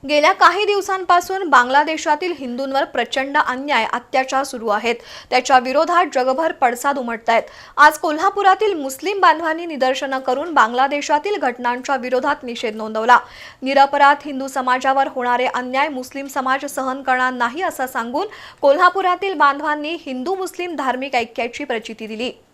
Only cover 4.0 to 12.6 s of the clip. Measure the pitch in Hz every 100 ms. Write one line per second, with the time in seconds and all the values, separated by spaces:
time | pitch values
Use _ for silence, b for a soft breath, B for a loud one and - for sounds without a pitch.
4 | - 254 262 269 277 247 220 208 226 233
5 | B B B 254 247 262 247 262 330 339
6 | 359 262 254 262 320 330 254 240 285 277
7 | 240 226 233 226 - B B - 294 302
8 | 339 302 381 403 403 381 427 349 269 262
9 | 349 403 359 311 330 320 349 294 254 262
10 | 277 269 262 254 339 285 220 247 269 285
11 | 285 302 392 415 277 240 247 247 254 277
12 | 247 254 285 294 254 233